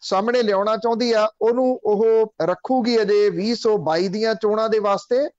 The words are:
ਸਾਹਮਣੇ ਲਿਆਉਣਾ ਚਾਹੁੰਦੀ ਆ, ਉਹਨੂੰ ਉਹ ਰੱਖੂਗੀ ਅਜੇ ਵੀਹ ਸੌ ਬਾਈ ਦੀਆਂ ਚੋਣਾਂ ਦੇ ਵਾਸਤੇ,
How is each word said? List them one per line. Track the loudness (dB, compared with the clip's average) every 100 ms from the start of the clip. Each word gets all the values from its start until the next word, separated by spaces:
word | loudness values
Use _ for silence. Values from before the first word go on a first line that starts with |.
ਸਾਹਮਣੇ | -4 -2 0 0
ਲਿਆਉਣਾ | 0 0 0 -2
ਚਾਹੁੰਦੀ | -2 0 0
ਆ, | 2 0 0
ਉਹਨੂੰ | 0 2 0 -2
ਉਹ | -2 2 2 2 0 -2
ਰੱਖੂਗੀ | -4 -4 -2 0 2 0
ਅਜੇ | 2 2 2
ਵੀਹ | 0 -4 -2
ਸੌ | 0 0
ਬਾਈ | 0 -2 -2
ਦੀਆਂ | -2 -2 -2
ਚੋਣਾਂ | -2 0 0
ਦੇ | 0
ਵਾਸਤੇ, | 0 -2 -2 -2 -2